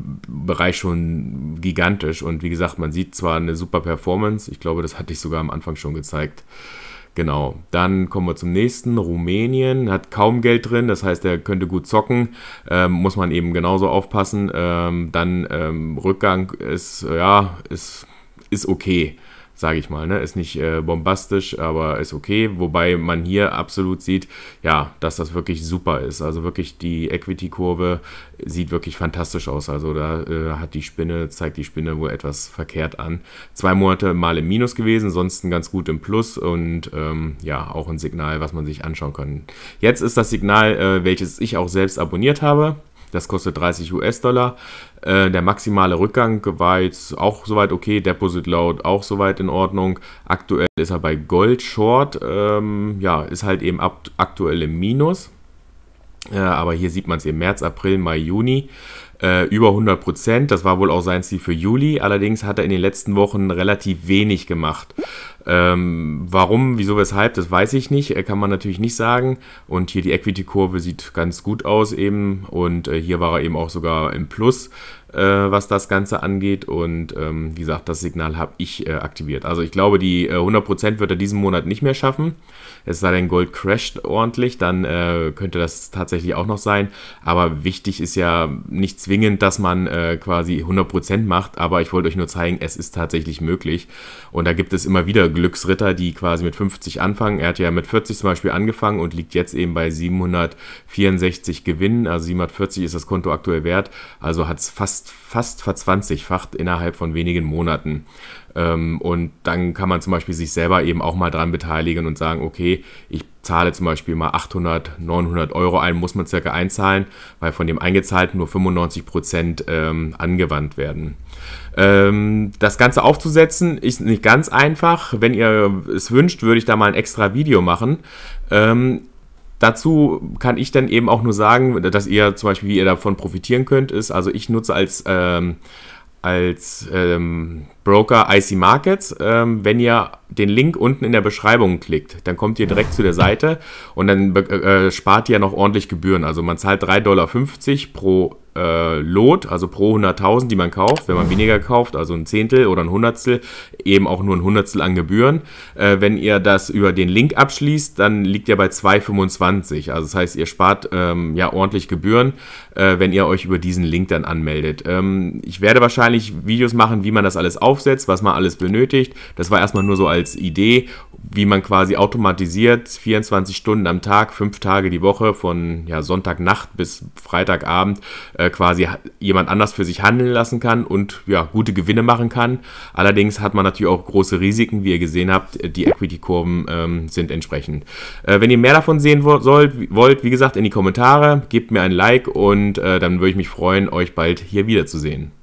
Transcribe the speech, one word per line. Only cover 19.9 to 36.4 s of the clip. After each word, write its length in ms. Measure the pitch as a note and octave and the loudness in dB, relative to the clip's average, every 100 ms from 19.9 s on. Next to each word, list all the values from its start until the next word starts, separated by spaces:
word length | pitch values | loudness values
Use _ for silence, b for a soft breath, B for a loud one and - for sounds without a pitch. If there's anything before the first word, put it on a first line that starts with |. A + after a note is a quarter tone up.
| D2+ E2 | -6 -4
ne? 120 | F#2+ | -4
Ist 160 | C#2 F#2+ | -4 -6
nicht, 240 | E2 D#2+ | -6 -4
äh, 220 | D#2+ D#2+ | -4 -2
bombastisch, 760 | D#2+ E2 D#2+ F#2+ - G2 F#2 - | -2 -2 -2 -2 -2 -4 -4 -6
aber 420 | D#2+ D#2+ D#2 B1+ | -4 -2 -2 -4
ist 140 | D#2+ | -6
okay. 360 | D2 - G#2 A2 F2+ | -8 -4 -2 -2 -2
Wobei 420 | F2 E2+ F2 F2 | -2 0 2 0
man 260 | E2 E2+ | -2 -4
hier 300 | F2 G2 G2+ | 0 0 0
absolut 480 | - - - F#2 F2+ | -2 -6 -4 -4 -4
sieht, 260 | - F#2+ - B B B | -2 -4 -4 B B B
ja, 300 | D#2+ D#2 D2 - | -2 0 -2 -6
dass 160 | E2 - | -6 -6
das 180 | D#2 | -8
wirklich 320 | E2+ D#2+ E2 D#2+ | -6 -6 -6 -4
super 360 | F2 - D2 | -4 -2 -4
ist. 200 | B1+ D2 | -4 -8
Also 220 | D#2 D#2+ | -6 -6
wirklich 340 | E2+ - D#2+ - | -6 -8 -10 -8
die 320 | E2+ E2 E2 | -6 -4 -4
Equity-Kurve 920 | F2 - F2+ F2+ - F2+ E2+ F2+ F2 B B B - | -6 -8 -8 -8 -6 -4 -2 -2 -4 B B B -16
sieht 280 | - D#2+ E2 | -10 -6 -4
wirklich 260 | E2+ D#2+ - | -6 -6 -8
fantastisch 500 | E2+ E2+ E2+ E2+ - | -6 -6 -6 -8 -6
aus. 220 | D2 D2 | -8 -6
Also 240 | D2 D#2 | -6 -6
da, 300 | D2+ D#2 D#2+ | -6 -4 -6
äh, 260 | - D#2+ D#2+ D#2 | -6 -6 -6 -6
hat 140 | D#2+ | -8
die 80 | D2+ | -10
Spinne, 480 | - - E2 E2+ D#2 | -10 -8 -6 -4 -6
zeigt 260 | - D#2+ D2+ | -8 -8 -8
die 80 | |
Spinne 340 | D2 - D#2+ D#2 | -10 -8 -6 -4
wohl 120 | D#2 | -6
etwas 400 | C#2+ C#2+ D2 - | -6 -8 -10 -10
verkehrt 500 | - D#2+ D#2+ D#2 - | -10 -10 -6 -8 -8
an. 220 | D#2+ E2+ - B B | -8 -10 -12 B B
Zwei 200 | - F#2 F#2+ | -4 2 4
Monate 380 | F#2+ F#2 G2 | 4 2 0
mal 240 | F2 E2+ E2 | 0 0 0
im 120 | D#2+ | 0
Minus 260 | G#2+ B2 - | 0 -2 -2
gewesen, 300 | A2 A2+ G#2 | 0 2 0
ansonsten 440 | E2+ F#2 - F#2 | 0 -2 -2 -2
ganz 220 | F2 E2+ | -4 -4
gut 160 | F#2 D#2+ | -6 -4
im 120 | D#2+ | -6
Plus 380 | - A2 A2+ | -2 -2 -2
und, 540 | - | -4